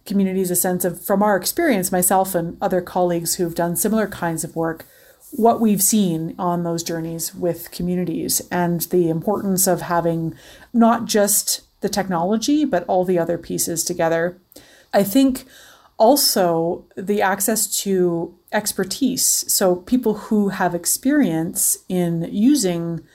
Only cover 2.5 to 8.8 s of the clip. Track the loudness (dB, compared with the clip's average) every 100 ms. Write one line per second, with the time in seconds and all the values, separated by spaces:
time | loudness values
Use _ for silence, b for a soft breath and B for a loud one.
2.5 | -4 -2 -2 -2 0 0 0 -2 -4 -4
3.5 | -2 -2 -2 0 0 -2 -4 -4 -4 -6
4.5 | -4 -4 -4 b b b b -12 2 2
5.5 | 4 2 2 2 2 2 0 -4 -4 -2
6.5 | -2 -2 -4 -4 -6 -6 -8 -8 -4 -4
7.5 | -4 -8 -8 -4 -2 -2 -4 -4 -4 -4
8.5 | -2 0 -2